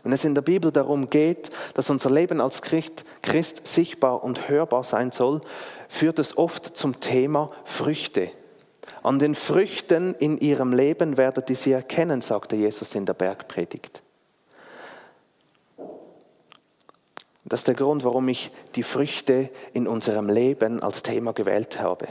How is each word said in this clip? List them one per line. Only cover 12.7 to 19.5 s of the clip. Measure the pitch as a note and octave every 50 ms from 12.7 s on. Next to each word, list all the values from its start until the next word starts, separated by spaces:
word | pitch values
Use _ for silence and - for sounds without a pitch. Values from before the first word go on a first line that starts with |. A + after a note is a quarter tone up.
| G#2+ - G#2+ - -
in | G#2+ G2
der | F#2+ F#2
Bergpredigt. | - F#2 F#2 G2 - - - - - F2 - - - - - - - _ _ _ _ _ _ _ _ _ _ _ - - - - - - - - - - - _ _ _ _ _ _ _ _ _ _ _ _ _ - - - - - - - - - _ _ _ _ _ _ - _ _ _ _ _ _ - _ _ _ _ _ - - _ _ _ _
Das | - A2 A2+
ist | - -
der | B2
Grund, | - C#3 C#3+ D3+ D3 B2+
warum | B2 A#2+ C3 C3 C3
ich | B2 - - - - - - - -
die | B2
Früchte | A#2 - - B2+ C#3+ D3 - - - - B2+ C3 C3+ C3